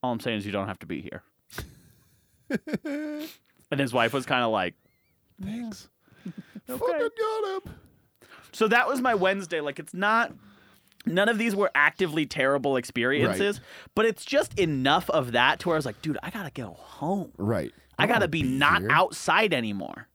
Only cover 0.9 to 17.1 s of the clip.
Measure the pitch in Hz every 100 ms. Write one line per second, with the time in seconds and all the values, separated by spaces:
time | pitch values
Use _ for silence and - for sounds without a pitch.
0.9 | 85 - - _ _ _ - - - -
1.9 | _ _ _ _ _ _ 262 - 302 311
2.9 | 285 302 302 311 - _ _ _ 139 139
3.9 | 120 117 135 127 127 117 110 90 - _
4.9 | _ _ _ _ _ 190 226 233 202 -
5.9 | _ _ _ - 165 - - - 254 508
6.9 | 330 466 440 440 440 415 381 - - _
7.9 | _ _ _ - - - - 220 233 254
8.9 | 262 254 220 190 196 175 165 147 139 151
9.9 | 175 202 226 233 - - - _ _ _
10.9 | _ - 165 208 226 233 196 202 139 147
11.9 | - 185 156 147 - 135 143 139 131 120
12.9 | - 120 143 113 95 101 104 - - -
13.9 | - 226 214 - 277 - - 180 143 131
14.9 | 156 180 165 123 117 127 - - 160 131
15.9 | 104 156 139 - 220 175 - 110 82 -
16.9 | - 151